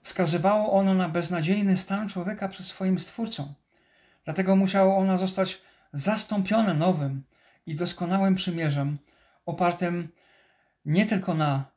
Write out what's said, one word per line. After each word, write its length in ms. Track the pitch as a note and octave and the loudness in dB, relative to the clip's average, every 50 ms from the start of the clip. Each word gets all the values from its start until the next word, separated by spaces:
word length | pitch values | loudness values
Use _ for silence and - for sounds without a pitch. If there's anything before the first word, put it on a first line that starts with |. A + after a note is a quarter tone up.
Wskazywało 680 | _ - - - F3+ D3+ E3 E3+ D#3 G3 G#3 G#3+ G#3+ - | _ -10 -4 -2 0 0 0 2 2 2 2 2 2 2
ono 220 | G3 G3 G3 F#3+ F#3+ | 2 4 4 4 2
na 160 | F#3 F#3 E3 | 2 0 0
beznadziejny 680 | D#3 F3 E3+ - F3+ E3+ D#3 E3 G3+ G#3 G3+ G3 F#3 | -2 -4 -2 -2 -2 -2 0 0 0 2 4 2 2
stan 320 | F#3 - - G3 G3+ A3 F#3+ | 2 0 -4 -4 -4 -4 -6
człowieka 380 | - F3+ E3+ G3 A3 G#3+ G3+ | -6 -6 -6 -6 -6 -6 -8
przed 180 | F#3+ - - F#3 | -8 -8 -10 -14
swoim 340 | - - - F#3+ F#3 F#3 - | -14 -8 -4 0 0 0 0
Stwórcą. 540 | - - - - A3+ A3+ - - C#3 C#3+ C#3+ _ _ _ _ _ _ _ _ _ _ _ _ _ _ | -2 -10 -8 -8 -6 -6 -6 -8 -10 -10 -12 _ _ _ _ _ _ _ _ _ _ _ _ _ _
Dlatego 300 | - D#3 F#3 F#3+ F#3+ G3 | -6 -4 -2 2 4 4
musiało 420 | F#3+ G3 F#3 G3 G3 F#3+ F#3+ G3 | 4 4 4 4 4 4 6 4
ono 200 | G3 F#3+ F#3+ F#3 | 4 2 2 2
zostać 440 | F3+ F#3+ F#3 - G3 F#3+ F#3 - - _ _ _ _ _ _ - | 2 0 -2 0 -2 -2 -2 -4 -12 _ _ _ _ _ _ -10
zastąpione 800 | C#3+ C3+ F#3 A3 A3 - - G#3 G3+ F#3 - G#3+ A3+ A3 G3 E3 | -4 -2 -2 -2 -2 -4 -4 -2 -2 0 0 2 2 2 2 2
nowym 500 | D3 D#3+ F#3 F3+ D#3 C#3+ C3+ C3+ C#3 - _ _ _ _ _ _ _ _ | 2 2 2 2 0 -2 -4 -4 -6 -10 _ _ _ _ _ _ _ _
i 100 | E3+ D#3 | -10 -4
doskonałym 600 | D3 F3 F3+ - - F3+ E3+ F#3 G3 G3 G3 F#3 | -4 -4 -4 -4 -6 -2 0 0 2 4 2 2
przymierzem, 600 | F#3 - F#3 E3+ E3 E3 D3 C#3+ C#3+ C#3 C#3+ D3 C#3+ _ _ _ _ _ _ _ _ _ | 2 0 -4 -2 -2 -2 0 0 0 0 -2 -4 -6 _ _ _ _ _ _ _ _ _
opartym 640 | F3 D3+ - F#3 F3 F3 - F#3 F3 F3 F3 E3 D3+ _ _ _ _ _ _ _ _ _ _ _ _ _ _ _ | -10 -2 0 0 0 0 0 -2 -2 -2 -4 -6 -10 _ _ _ _ _ _ _ _ _ _ _ _ _ _ _
nie 200 | D3 D3+ F3+ G#3+ | 0 2 2 2
tylko 280 | A3 A3 F#3 F#3 - E3 | 2 0 -2 0 0 0
na 320 | D#3 D#3 D3 C3+ C3+ C3+ - _ | 0 2 2 0 -2 -4 -8 _